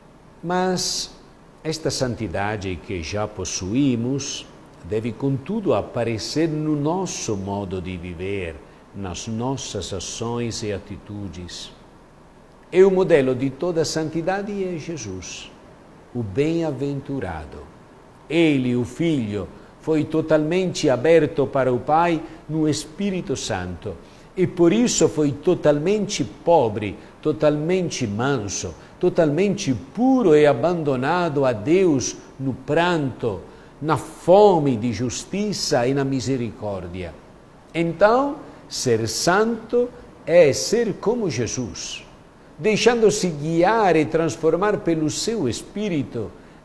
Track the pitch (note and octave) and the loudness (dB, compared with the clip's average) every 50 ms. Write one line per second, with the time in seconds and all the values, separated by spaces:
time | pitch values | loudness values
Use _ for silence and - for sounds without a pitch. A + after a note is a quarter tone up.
0 | - - - - - - - - - E3+ F3+ F3+ F#3 F#3 F3+ F3 - - - - | -20 -20 -20 -20 -20 -20 -20 -12 -6 -4 -2 0 0 0 0 0 -2 -2 -4 -6
1 | - - - - - - - - - - - - - D#3 D#3 - - C#3+ - - | -6 -8 -12 -20 -20 -20 -20 -20 -20 -20 -20 -12 -8 -6 -6 -4 -4 -4 -2 -2
2 | C3+ B2 A2+ F2+ A2+ F#2+ D#2+ F#2+ G2+ G#2 A2 G#2+ F#2 G2 F2+ E2 - - G2+ F2 | -2 -2 -2 -4 -4 -4 -4 -2 -2 -2 -4 -4 -4 -6 -6 -6 -6 -8 -6 -6
3 | D#2 D#2+ G2 G#2 G#2+ G#2 - - F#2 - - - F#2+ F2+ G#2+ C3 D3 C3+ B2 A2+ | -6 -4 -4 -4 -4 -4 -6 -8 -8 -6 -6 -6 -4 -2 0 2 2 2 2 0
4 | A#2 B2 C#3 C#3 - - - - - - - - - - - - - E2+ G#2 A2 | 0 -2 -2 -4 -4 -6 -10 -10 -12 -16 -20 -20 -20 -20 -20 -18 -10 -6 -4 -4
5 | A2 B2 G#2 - C#3 C#3 C#3 C3 C3+ - G3+ A3+ G3 E3+ A#2+ G2+ G2 - - B2 | -4 -4 -6 -4 -2 -2 -2 -2 -4 -4 -6 -2 0 0 0 0 0 -2 -4 -4
6 | A#2 A2+ A#2 G#2 - - - D3 E3 D#3+ D3+ D3+ D3+ D#3 D3+ D3 C#3 D3+ E3+ F#3+ | -2 -2 -2 -4 -6 -4 -2 0 0 0 -2 -2 -2 -2 -2 0 0 -2 -2 -2
7 | F#3 F3+ - - - - G#2+ G2 F#2+ G2 G2+ G2+ G2+ F2+ G2 F#2 E2+ F#2 F#2 F2 | -4 -6 -6 -8 -6 -4 -4 -4 -4 -4 -4 -6 -6 -6 -6 -8 -6 -8 -8 -8
8 | E2 F2+ F2 D#2+ F#2 G2 G2+ G2 F2+ E2 D#2 D2 - - - - - - - G2+ | -10 -10 -10 -8 -8 -6 -6 -6 -6 -8 -10 -12 -16 -20 -20 -20 -20 -18 -14 -12
9 | G2 F#2 F2+ - - A2+ A2+ A2 A#2+ C3 C3+ B2 - - - G2+ E2+ - G2+ F2+ | -10 -10 -10 -10 -8 -8 -6 -4 -4 -4 -4 -6 -8 -8 -8 -8 -8 -6 -8 -8
10 | - - - - A2+ A#2 A#2+ A#2+ A#2+ A#2 G2 - A2 G#2 G2+ F#2+ - - G2+ D#2+ | -8 -8 -8 -8 -6 -4 -4 -4 -4 -6 -6 -6 -6 -6 -6 -6 -8 -12 -14 -14
11 | - - G#2 G#2 G2+ F#2+ E2 F2+ F2 E2+ - - - - - - - - - - | -14 -12 -12 -10 -10 -10 -12 -12 -14 -14 -14 -14 -16 -16 -18 -20 -20 -20 -20 -20
12 | - - - - - - - - - - - - - - - F3+ F#3+ G3 F#3 F#3 | -20 -20 -20 -20 -20 -20 -20 -20 -20 -20 -20 -20 -12 0 6 6 8 8 8 4
13 | F#3+ D#3 E3+ C#3+ C3 C3 B2+ A#2 C3+ C#3 C3 - F3 F3+ F3 E3 D3+ D3 - D#3+ | 4 6 6 6 6 4 2 0 -2 -4 -4 -4 -4 -2 0 0 0 0 -2 -4
14 | D#3+ D3+ D#3 E3 D#3+ F3+ F#3 G3+ G3+ G#3+ G3+ G3+ F#3+ F#3 F3+ D#3 C3 - E3+ C#3+ | -4 -4 -4 -4 -2 -2 -4 -4 -4 -6 -6 -6 -4 -4 -6 -8 -8 -8 -10 -10
15 | A2 G2+ F#2 F#2 E2 - - - - - - - - - - - - - - - | -8 -10 -10 -12 -12 -12 -14 -14 -16 -18 -20 -20 -20 -20 -20 -20 -20 -20 -20 -20
16 | - - - B2 A#2 G2 F#2 C3 D3 D#3 E3 E3 E3 D#3 C#3 B2 C#3 C#3+ C#3+ C#3 | -18 -10 -8 -6 -6 -4 -2 0 0 0 0 0 -2 -2 -4 -4 -4 -6 -6 -6
17 | C3+ - C#3 C3+ B2+ F2+ E2 D#2 D2 C#2+ - D2+ - - - - - - - - | -6 -8 -8 -6 -6 -6 -8 -8 -10 -12 -14 -16 -18 -18 -20 -20 -20 -20 -20 -20
18 | - - - - - - D3 E3+ E3 D#3 D3 C3+ B2+ B2 A#2+ B2 A#2+ - - - | -20 -20 -20 -20 -10 -4 0 2 4 4 4 2 2 0 0 0 -2 -2 -4 -2
19 | E3 E3+ D#3 C3+ A2+ G#2 G#2 G2+ F2+ - - - - - - - - D#3 D#3+ D3+ | 0 0 0 0 -2 -2 -4 -4 -6 -8 -12 -18 -20 -20 -20 -10 -4 -2 0 0
20 | - - - D#3+ D#3+ D#3 D#3+ D#3 D3+ D3+ F3 F#3 F#3 F3 C3+ - - D3 B2+ A#2 | 0 0 -2 -2 0 2 2 2 2 2 0 0 0 -2 -2 0 2 2 2 4
21 | B2 D#3+ E3+ E3 D3+ C#3+ - - C3+ G#2+ - C#3 B2+ B2+ B2 A#2+ B2 - D3 D#3+ | 4 6 6 6 6 4 2 0 0 0 2 0 2 2 0 0 0 2 2 4
22 | F3 F3 E3+ D#3 - - - - - - D3+ D#3+ D#3 D#3 D3 D3+ - - - - | 4 2 0 -2 -4 -8 -16 -16 -10 -6 -2 0 0 0 0 -2 -4 -10 -8 -6
23 | G3+ G3+ F#3 F3+ - - C3 - - - A2 F#2 F2+ F#2 F2 E2+ - G#2+ E2+ - | -4 -4 -2 -4 -4 -4 -6 -6 -4 -4 -4 -4 -4 -6 -8 -8 -10 -10 -10 -12
24 | - - - - - - - F#3 F3+ F3+ F#3 F3 E3+ E3+ F#3+ A3+ B3 A3+ - - | -14 -20 -20 -20 -20 -8 -2 0 0 0 4 4 6 6 6 6 4 2 4 4
25 | E3 D3 - D3+ D3+ C#3+ B2+ - - F#3 E3+ - - D3+ D3+ D3 D3+ F#3 G#3 G#3+ | 2 2 4 2 0 0 0 -2 0 0 0 2 4 2 2 4 2 0 0 0
26 | G3 - - - C#3+ - - - - E3+ E3+ D#3+ B2 A2+ G2+ G#2+ G#2 G2+ E2+ - | 0 -2 -2 -4 -4 -6 -6 -4 2 4 4 4 4 2 0 -2 -4 -6 -6 -8
27 | - - - - - D#3 D3 D#3 D3+ D3+ D3+ D3+ D3+ E3 F#3 F#3+ F3 D3+ - - | -14 -20 -14 -6 -2 -2 0 2 2 2 2 2 0 0 0 0 -2 -2 -4 -4
28 | B2 G#2 G2+ G#2+ A#2+ C#3 C#3+ B2 G2+ G2 - - - F2+ E2 - - - - - | -4 -2 -2 0 0 0 0 0 -2 -4 -6 -6 -8 -8 -10 -12 -18 -20 -8 -2
29 | - F3+ F3+ - E3 D3+ C#3+ D#3+ G3 G#3 F#3 - - C#3 B2+ G2+ - - - G3+ | -2 0 2 4 2 4 4 2 2 2 0 0 0 -2 -2 -2 -4 -8 -4 0
30 | B3 C4 C4 B3+ A#3+ F3 D3+ D3+ D3+ D3 C3+ B2 D3+ E3+ F3+ E3+ D#3 C#3+ C3+ B2 | 2 4 4 6 6 6 8 8 8 6 6 4 2 0 0 0 0 0 0 0
31 | B2+ C#3+ E3+ F3+ F3 E3 C#3 C#3+ C3+ C3 B2 G#2 G2 C3+ E3+ F#3+ G3 F3 D3 B2+ | 0 0 0 2 0 0 0 2 2 2 0 0 0 2 4 4 4 4 4 2
32 | G#2+ - - - - - - - C3 C3+ A#2 - - - D3 D#3+ E3+ F3+ F3 D#3+ | 0 -4 -6 -10 -16 -18 -12 -8 -6 -6 -6 -6 -4 -2 0 2 2 2 2 0
33 | C#3+ C3 A#2 - - A#2 G2 F2 - - - - - - - - C#3 D#3 D#3 B2+ | 0 -2 -4 -4 -4 -4 -4 -4 -10 -14 -20 -20 -20 -20 -14 -8 -4 -2 -2 -2
34 | - - - - - - F3+ G3+ G#3+ G3+ F3+ D#3+ D3 C#3 B2 G#2+ A2+ B2 A2 F#2 | -4 -8 -16 -2 4 6 8 10 10 8 8 6 4 2 0 0 0 -2 -2 -2
35 | B2+ A#2+ - - - - - G3 G#3 G#3 F3 - - - D3+ B2+ A#2+ B2+ C#3 C#3+ | -4 -4 -6 -8 -10 -6 -6 -4 -2 -2 -4 -4 -2 0 0 2 2 2 0 0
36 | C3+ C3+ C3+ C3 A2+ A#2+ C3+ B2 A#2+ G#2+ F#2 - A2 G#2 G2 F#2+ F2+ F2 F2 F#2 | 0 0 -2 -2 -2 -2 -2 -2 -2 -6 -8 -8 -8 -6 -6 -6 -8 -8 -10 -8
37 | F2+ E2 D2+ - - - - - - - - - - - - D#3+ E3+ E3+ D#3+ E3+ | -10 -10 -12 -14 -20 -20 -20 -20 -20 -20 -20 -20 -18 -8 -4 -2 -2 -2 0 4
38 | G3 G#3+ A#3 B3+ C#4 C#4+ D4 - - - - - - - - - - B2+ A#2 G#2+ | 4 6 6 4 2 0 -4 -8 -12 -18 -20 -20 -18 -12 -8 -4 0 2 2 2
39 | A2+ G#2+ - - - F3+ F3+ G3+ A3 A3+ A#3 A3+ - - - A#3+ B3 B3 - - | 0 -2 -4 -2 0 2 2 2 2 0 -2 -4 -6 -2 0 0 0 0 -4 -12
40 | - - - - - - D#3+ F3 E3 C#3 A#2+ - - - G3 A#3 A#3+ G3+ D#3+ - | -20 -20 -20 -14 -4 2 6 6 8 6 6 2 0 0 2 2 2 0 -2 -2
41 | - F#3+ A#3+ A#3+ A3 E3+ A2+ A2+ A#2 G#2 - C3 B2 F#2+ D#2 - - - - - | -2 -2 0 0 0 -2 -2 -2 -2 -2 -4 -6 -6 -8 -8 -10 -10 -10 -12 -12
42 | - - - - - - - - - - - - D3 G#3+ G#3+ - - A3+ B3 A#3 | -14 -18 -20 -20 -20 -20 -20 -20 -20 -20 -10 -4 0 0 2 4 4 4 4 6
43 | A3 G3 - - - F3+ D#3 C#3+ C#3+ D#3+ E3 E3 F3 F#3+ A3 A#3 G#3+ F#3 E3 D#3+ | 4 4 4 4 0 -2 -4 -4 -4 -2 0 2 4 4 4 4 4 4 4 4
44 | D3+ - - D#3+ E3 D#3+ - - - D#3+ D#3+ E3+ G3 G#3 G3 D3 - E3+ E3+ D#3+ | 2 2 0 0 0 0 -2 0 0 2 2 2 2 2 0 0 0 0 0 0
45 | D#3 D3 - - - G#3 A#3 G#3+ D3+ A#2+ G#2 - - - - G3+ G#3+ G#3 F3 D3 | 0 -2 -2 -2 -2 -2 -2 0 0 -2 -2 -4 -8 -10 -8 -6 -4 -2 -2 -2
46 | A#2 - - A#2+ G2+ F2 - - - - - - - | -4 -4 -6 -8 -8 -8 -10 -14 -20 -20 -20 -20 -12